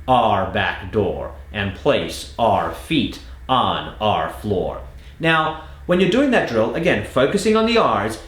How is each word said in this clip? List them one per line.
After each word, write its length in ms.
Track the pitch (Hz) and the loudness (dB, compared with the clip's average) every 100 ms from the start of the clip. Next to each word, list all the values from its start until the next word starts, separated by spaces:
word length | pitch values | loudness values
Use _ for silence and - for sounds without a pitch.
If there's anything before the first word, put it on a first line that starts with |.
| - | 2
our 440 | 127 113 101 92 | 4 4 2 0
back 400 | 104 92 87 95 | 0 -2 -2 -4
door 420 | 110 92 73 60 - - | 0 0 -2 -8 -12 -12
and 220 | 107 98 | -4 -4
place 600 | 95 147 117 82 - - - | -2 2 2 0 -8 -12 0
our 360 | 117 95 82 | 2 4 0
feet 460 | - - 156 95 - - - - | -6 -2 0 0 -4 -14 -16 0
on 460 | 127 104 82 78 - | 2 2 0 -6 -2
our 300 | 107 90 80 | 0 0 -2
floor. 500 | - 107 95 76 - - - - - | -6 -2 -2 -2 -6 -12 -16 -20 -4
Now, 440 | 160 160 156 156 - - - | 0 2 0 -4 -12 -16 -2
when 140 | 180 | 2
you're 100 | 185 | 4
doing 200 | 240 285 | 4 4
that 160 | 220 - | 2 2
drill, 260 | 117 113 | 0 0
again, 320 | 139 175 113 101 | 0 0 0 0
focusing 500 | - 139 202 220 214 | 2 2 2 2 2
on 100 | 226 | 4
the 120 | 226 | 2
R's 440 | 147 107 107 113 | 2 2 -2 -6